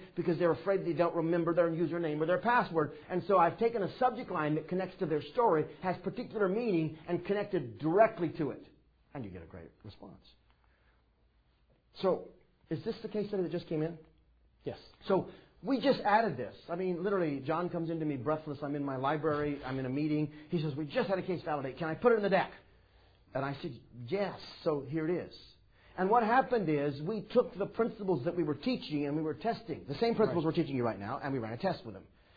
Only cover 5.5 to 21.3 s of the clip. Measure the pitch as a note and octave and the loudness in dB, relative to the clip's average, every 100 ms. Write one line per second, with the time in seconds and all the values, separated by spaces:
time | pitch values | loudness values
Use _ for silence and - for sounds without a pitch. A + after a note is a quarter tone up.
5.5 | D#3+ D3+ - F#3 F3+ G3+ - A3+ G#3+ G3 | 4 2 -4 -4 -2 -4 -6 -8 0 0
6.5 | G3+ A#3+ E3+ D#3 - - F3 F3 G3+ G3+ | 2 2 2 0 -4 -4 -4 -2 -2 0
7.5 | F3+ B2+ G#2 D3+ F3+ A3 A3 E3 - C#3+ | -4 -4 -4 2 6 6 4 -4 -2 -4
8.5 | G2 - _ _ _ _ D3 G#2 F2 E2 | -6 -14 _ _ _ _ -12 -10 -12 -14
9.5 | F#2 E2+ _ G#2+ - F#2+ - - _ _ | -16 -18 _ -20 -18 -20 -20 -20 _ _
10.5 | _ _ _ _ _ _ _ _ _ _ | _ _ _ _ _ _ _ _ _ _
11.5 | _ _ _ _ - F#3+ E3 - - _ | _ _ _ _ -2 0 0 -2 -18 _
12.5 | _ _ D#3+ A3 A3 - G#3+ G#3 G3+ E3+ | _ _ -6 -4 -8 -6 -6 -4 -2 -2
13.5 | E3+ - D#3+ D#3 E3+ - _ _ _ _ | -4 -4 -2 -2 -4 -16 _ _ _ _
14.5 | _ - - - - - F#3+ - - - | _ -10 -10 -14 -20 0 0 0 -10 -20
15.5 | _ F#3 C4 C#4 - - G#3 A3+ B2+ G#2 | _ -2 2 4 4 4 4 4 0 -6
16.5 | - - E3+ F#3 F3 F#3 G3+ E3 C#3 B2+ | -8 -8 -4 -2 0 0 2 0 0 -2
17.5 | D#3+ F3 F3 E3 E3 D#3 C#3 A#2+ D#3 D3+ | -2 -2 -2 -2 -2 -2 -2 0 -2 -2
18.5 | C3+ D3 D3 C#3 C3+ C3+ D#3 D#3 D3 D3 | -6 -4 -4 -2 0 0 2 2 0 0
19.5 | C#3+ C3 C3+ C3 C3+ D#3 D3+ D3+ - - | -2 -4 -4 -2 0 0 2 0 -4 -4
20.5 | F3 D3+ C3+ D3+ B3+ F#3+ F#3+ F#3 | -2 -2 -4 -4 -2 0 0 0